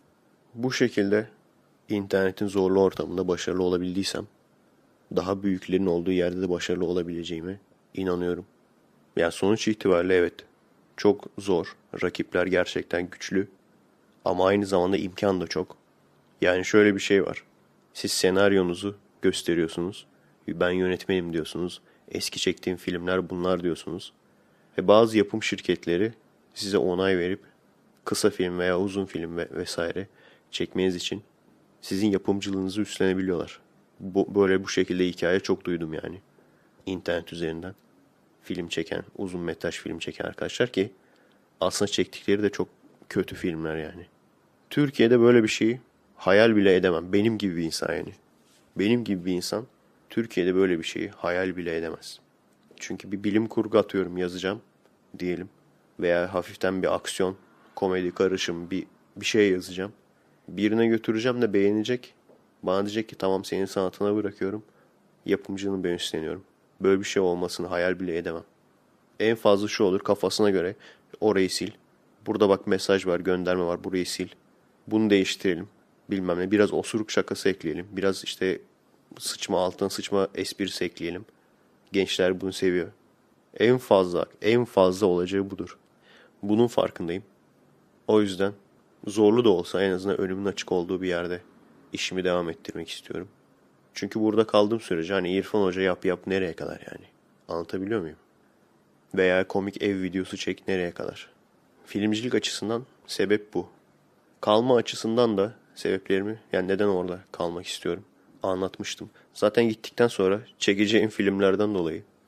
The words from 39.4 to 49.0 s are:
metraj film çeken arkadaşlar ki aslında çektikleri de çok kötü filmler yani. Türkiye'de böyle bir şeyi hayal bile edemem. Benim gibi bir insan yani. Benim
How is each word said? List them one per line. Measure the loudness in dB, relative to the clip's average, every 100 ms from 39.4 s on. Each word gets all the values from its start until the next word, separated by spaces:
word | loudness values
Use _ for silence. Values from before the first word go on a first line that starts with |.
metraj | -6 -6 -6 -8
film | -10 -10
çeken | -10 -8 -10
arkadaşlar | -8 -6 -2 -2
ki | 0 -2 -4 _ _ _ _ _ -4
aslında | -2 0 -2
çektikleri | -2 -4 -4 0 2
de | 2
çok | -2 -6 _ -20 _ -6
kötü | -4 -4 -4
filmler | -6 -4 -4 -6
yani. | -8 -12 -20 _ _ _ _ _ -6
Türkiye'de | -2 0 4 6 8
böyle | 8 8
bir | 6
şeyi | 2 0 -2 -8 _ _ -4
hayal | 4 6 8 6
bile | 6 6
edemem. | 4 0 0
Benim | 2 2 0
gibi | -2 -2
bir |
insan | -4 -4 -4
yani. | -4 -8 -14 _ _ _ _ _ -2
Benim | 2 2